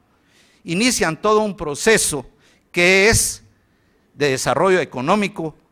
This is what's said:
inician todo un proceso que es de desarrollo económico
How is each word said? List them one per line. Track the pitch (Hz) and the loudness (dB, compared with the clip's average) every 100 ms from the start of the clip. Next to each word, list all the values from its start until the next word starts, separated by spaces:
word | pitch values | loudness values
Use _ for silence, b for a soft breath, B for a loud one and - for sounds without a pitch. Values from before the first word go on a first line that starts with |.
| _ b b b b b | _ b b b b b
inician | - 170 247 - 175 156 | -8 -2 0 0 -2 -2
todo | 214 214 | 0 0
un | 214 180 | 0 -6
proceso | 156 135 220 214 - 143 - _ b b _ | -8 -2 2 2 0 -6 -10 _ b b _
que | 170 175 190 208 | 0 4 4 4
es | 220 - - _ _ _ _ _ _ _ | 2 -2 -8 _ _ _ _ _ _ _
de | - 143 | -4 -2
desarrollo | 131 135 123 190 185 | 0 -2 0 2 2
económico | - 127 139 208 196 - 160 - _ | -2 -6 -2 0 -2 -6 -10 -12 _